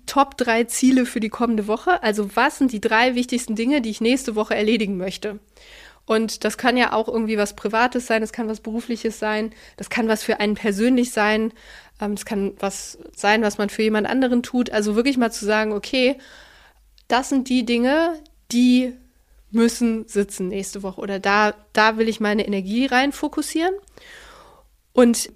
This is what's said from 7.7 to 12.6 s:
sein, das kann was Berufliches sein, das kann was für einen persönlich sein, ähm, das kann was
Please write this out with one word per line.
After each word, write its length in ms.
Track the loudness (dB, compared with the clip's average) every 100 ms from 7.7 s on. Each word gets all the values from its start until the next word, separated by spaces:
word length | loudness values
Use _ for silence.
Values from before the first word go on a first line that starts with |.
| 0 0 0 -2
sein, 140 | -2
das 120 | -2
kann 160 | -6 -6
was 100 | -8
Berufliches 580 | -8 -8 -6 -6 -6 -4
sein, 340 | -4 -4 -6 -10 -20 -16
das 120 | -8
kann 180 | -2 0
was 140 | 0
für 160 | -2 0
einen 140 | 0 0
persönlich 560 | -2 0 2 2 2
sein, 420 | 0 2 2 -2 -6 -20 -20 -20 -8
ähm, 140 | -6 -6
das 100 | -6
kann 280 | -4 -4
was 380 | -4